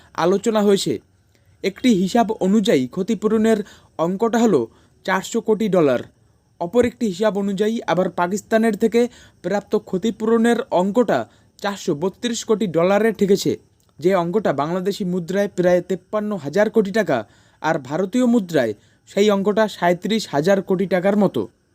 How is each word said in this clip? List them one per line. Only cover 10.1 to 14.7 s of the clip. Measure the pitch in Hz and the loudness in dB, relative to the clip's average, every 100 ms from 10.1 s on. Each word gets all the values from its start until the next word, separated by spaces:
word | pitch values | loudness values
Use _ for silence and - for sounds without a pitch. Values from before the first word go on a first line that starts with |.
| - 214 233 233 240 - | -2 0 2 2 0 0
অঙ্কটা | 170 196 202 214 143 110 _ _ _ | 0 2 2 2 0 -4 _ _ _
চারশো | 202 196 - 147 | -8 -6 -4 -4
বত্রিশ | 185 - 247 226 - | -4 -4 -6 -4 -2
কোটি | 214 208 | -2 0
ডলারে | 156 175 202 220 | 0 2 2 0
ঠেকেছে, | - 190 202 151 110 _ _ _ - | 0 2 2 0 -4 _ _ _ -4
যে | 160 190 | 0 0
অঙ্কটা | 170 190 196 | 0 0 0
বাংলাদেশি | 139 147 | 0 -2